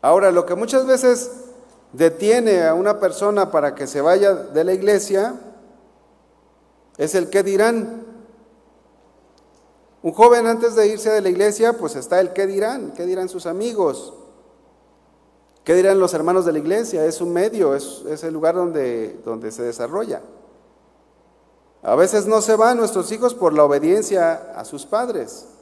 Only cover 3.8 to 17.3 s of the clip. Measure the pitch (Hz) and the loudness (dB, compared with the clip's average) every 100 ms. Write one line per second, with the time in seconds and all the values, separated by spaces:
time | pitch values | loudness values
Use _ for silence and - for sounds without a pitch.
3.8 | 135 143 147 185 202 185 - 151 165 190 | -8 -2 2 4 4 0 -2 -2 0 0
4.8 | 196 202 202 196 220 247 - - - _ | 2 0 0 -2 -2 -6 -18 -20 -20 _
5.8 | _ _ _ _ _ _ _ _ _ _ | _ _ _ _ _ _ _ _ _ _
6.8 | _ - 156 190 175 196 190 196 226 233 | _ -6 -2 -2 0 0 0 2 2 0
7.8 | 214 - - - - - _ _ _ _ | -6 -12 -16 -20 -20 -20 _ _ _ _
8.8 | _ _ _ _ _ _ _ _ _ _ | _ _ _ _ _ _ _ _ _ _
9.8 | _ _ 170 160 233 240 226 226 233 226 | _ _ -8 6 8 8 4 0 0 2
10.8 | 208 214 214 214 190 180 208 208 226 233 | 2 2 0 0 0 2 0 2 0 0
11.8 | 160 147 127 180 185 185 196 196 214 262 | -6 -8 -2 0 0 0 -2 -2 -4 -4
12.8 | 190 - 180 185 185 185 170 175 226 220 | -10 -8 -6 -4 -6 -8 -8 -6 -6 -2
13.8 | 170 131 - - - _ _ _ _ _ | -2 -2 -12 -20 -20 _ _ _ _ _
14.8 | _ _ _ _ _ _ _ _ - 175 | _ _ _ _ _ _ _ _ 0 2
15.8 | 190 196 180 175 160 185 175 156 151 202 | 4 4 2 0 0 0 0 -2 -2 -4
16.8 | 226 180 156 160 175 | -2 -2 -2 -2 -4